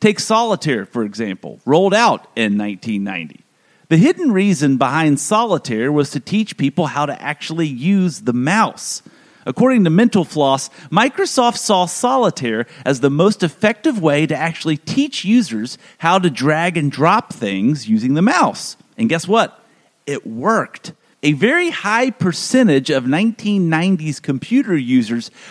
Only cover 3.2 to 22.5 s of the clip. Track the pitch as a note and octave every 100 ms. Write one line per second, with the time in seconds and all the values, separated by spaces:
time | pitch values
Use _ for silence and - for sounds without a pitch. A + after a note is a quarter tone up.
3.2 | D#2+ - _ _ _ _ - D#3+ C4+ F#4
4.2 | D#4 F#3+ G3+ D3+ C#3+ C3 C3 D3+ D#3 C#3
5.2 | - G#3+ A#3 D#3+ - A2 C3 D3 C#3+ C#3
6.2 | - G#3 G#3+ - C#3 E3+ D3 C#3 D3 B2+
7.2 | C3+ D3+ - D#3+ D#3+ B2 D#3+ G3 F3+ C3+
8.2 | A#2+ A#2+ C3+ G#3+ F3+ - - - - _
9.2 | _ _ - - B3+ B3 F3 E3 A#3+ G#3
10.2 | E3 D3+ C#3 C3+ - - - F#3 C4 -
11.2 | F#4+ - A#3+ A#3 - F#3+ F3+ - B3 C4
12.2 | G#3 - A#2+ A2 A#2+ - - C3+ C3+ C#3+
13.2 | F#3+ G#3 E3+ - G#3 - D#4+ A3+ D#3+ C#3+
14.2 | D#3 C#3+ E3 D#3+ E3 D3+ - C4+ C#4+ -
15.2 | F3+ A#3+ E3+ A2 A#2+ - - - E3 F#3+
16.2 | F3+ A#2+ C#3 D#3 F3 E3 D3 C3 D#3+ G#3+
17.2 | - - G#2 F#2+ A2+ D3+ A2 A2 B2+ D3+
18.2 | G#3 F4 C4 G2+ - - _ - A2+ E3
19.2 | F3 A3+ F#3+ - _ _ _ _ - C#3
20.2 | - A2+ F3 A3 - - - - _ _
21.2 | D3+ C#3+ G#3+ E4+ F4 - G3+ A3+ C4 -
22.2 | F3+ E3 -